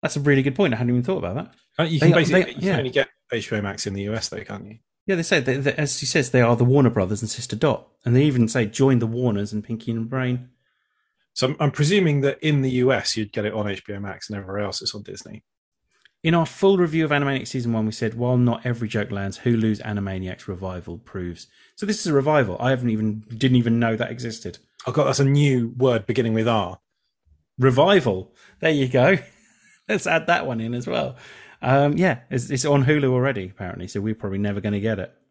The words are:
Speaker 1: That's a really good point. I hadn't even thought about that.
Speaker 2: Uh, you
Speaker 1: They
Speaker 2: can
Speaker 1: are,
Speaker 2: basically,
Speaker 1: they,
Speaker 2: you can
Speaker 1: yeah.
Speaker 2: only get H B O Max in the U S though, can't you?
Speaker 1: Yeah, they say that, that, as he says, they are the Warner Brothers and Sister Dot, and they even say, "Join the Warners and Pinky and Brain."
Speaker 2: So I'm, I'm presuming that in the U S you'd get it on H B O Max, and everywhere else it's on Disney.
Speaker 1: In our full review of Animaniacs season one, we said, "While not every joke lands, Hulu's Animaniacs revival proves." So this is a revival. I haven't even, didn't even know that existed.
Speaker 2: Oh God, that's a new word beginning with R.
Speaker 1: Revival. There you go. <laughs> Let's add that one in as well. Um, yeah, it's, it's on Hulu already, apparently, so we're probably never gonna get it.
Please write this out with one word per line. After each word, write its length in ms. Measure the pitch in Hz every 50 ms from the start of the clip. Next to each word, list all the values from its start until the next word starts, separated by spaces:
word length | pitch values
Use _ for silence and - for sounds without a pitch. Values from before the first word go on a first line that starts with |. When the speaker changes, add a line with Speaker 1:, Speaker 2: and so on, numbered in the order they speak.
Speaker 1:
That's 140 | - 151 -
a 40 | 147
really 220 | 139 147 139 135
good 120 | 135 143 131
point. 180 | - 202 156 120
I 40 | 110
hadn't 120 | 123 120
even 120 | 123 123 123
thought 140 | 131 190 180
about 160 | - 90 92
that. 180 | 131 170 - _ _ _ _ _ -
Speaker 2:
Uh, 80 | 165
you 140 | 160 165 147
Speaker 1:
They 60 | 147 156
Speaker 2:
can 60 | -
Speaker 1:
are, 60 | 175
Speaker 2:
basically, 220 | 156 127 - 190
Speaker 1:
they, 60 | - -
Speaker 2:
you 40 | -
can 80 | - -
Speaker 1:
yeah. 140 | 190 185 -
Speaker 2:
only 120 | 143 127
get 180 | 120 143 131 - _ _ _ _
H 160 | 123 117 104 -
B 60 | 113
O 60 | 107
Max 240 | 101 101 101 104 -
in 80 | 104 98
the 80 | 98
U 120 | 98 104 110
S 140 | 113 - -
though, 140 | - - -
can't 220 | - 104 101 -
you? 120 | 101 110 - _ _ _ _ _
Speaker 1:
Yeah, 100 | - 190
they 60 | 170
say 180 | 165 - 202 160
that, 240 | 127 143 127 139 135
that, 120 | 143 139 -
as 200 | 151 135 - -
he 60 | -
says, 240 | - - - 131 -
they 100 | - 127
are 140 | 120 117 120
the 80 | 113 120
Warner 260 | 123 131 147 135 117
Brothers 320 | 117 110 95 92 107 101
and 80 | 110 104
Sister 260 | - - - - -
Dot, 320 | 107 - 113 107 - - _ _ _ _
and 100 | 120 120
they 80 | 131 147
even 240 | 151 135 123 117 110
say, 180 | - 131 113
"Join 320 | 101 - - 135 135 135 120
the 80 | 113
Warners 460 | 113 113 120 127 123 107 101 101 104
and 120 | 107 107 104
Pinky 260 | - 117 110 - -
and 180 | 113 113 113 117
Brain." 420 | 135 131 127 127 123 123 123 - _ _ _ _ _ _ _ _ _ _ _ _ _ _ _ _
Speaker 2:
So 160 | _ - - 127
I'm, 80 | - -
I'm 120 | 156 143
presuming 500 | 139 - 147 147 202 208 185 160 147 143
that 180 | 135 139 135 -
in 180 | - 156 147 143
the 80 | 131 131
U 200 | 127 127 123 127
S 240 | 131 101 90 - -
you'd 160 | 110 107 104
get 120 | - 113 104
it 80 | 107 98
on 140 | 107 104 104
H 160 | 98 92 _
B 80 | - 101
O 60 | 98
Max, 280 | 101 98 92 - - -
and 80 | 107 98
everywhere 240 | 98 95 98 104
else 200 | 104 98 92 -
it's 120 | 95 - -
on 80 | 104
Disney. 400 | 104 - 98 - - - 107 110 _ _ _ _ _ _ _ _ _ _ _ _ _ _ _ _
Speaker 1:
In 120 | - 160 165
our 100 | 170 160
full 320 | - - - - 196 196
review 280 | 185 180 165 151 165 160
of 60 | 151
Animaniacs 360 | 147 143 143 139 139 131 - -
season 240 | - 135 120 120
one, 140 | 117 110 110
we 60 | 110
said, 220 | 107 - 120 110 107
"While 220 | 117 120 123 127
not 280 | 123 123 120 117 - -
every 220 | 123 120 117 120 104
joke 220 | - 110 101 -
lands, 280 | 104 101 98 98 95 -
Hulu's 400 | - 123 120 113 110 110 107 104
Animaniacs 680 | - 110 107 104 98 98 95 92 95 92 92 - - -
revival 500 | 95 90 95 92 92 90 85 - 85 85
proves." 480 | _ - - 98 90 87 85 - - _ _ _ _ _ _
So 100 | - -
this 140 | 196 208 208
is 60 | -
a 60 | 180
revival. 440 | 151 139 135 147 151 147 127 98 90 -
I 100 | 120 127
haven't 200 | 135 127 123 120
even, 300 | 110 107 110 110 104 110 107 _ 117
didn't 200 | 110 131 131 127
even 220 | 123 117 117 117 117
know 180 | 117 113 113
that 140 | 110 120 -
existed. 480 | - 123 123 117 110 - - 95 - - _ _ _ _ -
Speaker 2:
Oh 60 | -
God, 120 | 117 156 143
that's 140 | 135 131 -
a 40 | 143
new 440 | 135 139 143 147 143 131 123 117 113 127 123
word 260 | 131 131 120 113 104
beginning 280 | - 110 135 120 113 110
with 120 | 110 110
R. 320 | 117 117 107 95 87 92 - _ _ _ _ _ _ _ _ _ _ _ _ _ _ _ -
Speaker 1:
Revival. 760 | 123 135 123 131 151 185 202 185 135 120 98 92 98 _ _ _ _ - _ _
There 100 | - 160
you 160 | 156 147 135
go. 300 | 127 123 127 123 160 196 127 - - _ _ _ _
<laughs> 360 | _ _ _ _ _ _ _ -
Let's 180 | 214 190 -
add 200 | - 165 160 156 -
that 180 | - - -
one 140 | 135 120 113
in 140 | 113 113 120
as 120 | 123 123
well. 300 | - 123 123 139 127 127 - - - - - - - - _
Um, 360 | - - 131 139 143 147 147 -
yeah, 220 | 180 185 135 123 - _
it's, 180 | 135 127 120 -
it's 160 | 143 127 127
on 200 | 151 143 139 135
Hulu 240 | 131 156 151 139 131
already, 360 | 127 127 127 139 131 104 92 92
apparently, 360 | 98 _ 101 90 - 92 87 98
so 120 | - 101
we're 140 | 98 110 110
probably 240 | - - 101 95 98
never 220 | 101 101 101 101
gonna 180 | 95 104 104 101
get 180 | 101 113 110 95
it. 140 | 90 - _ _ _ _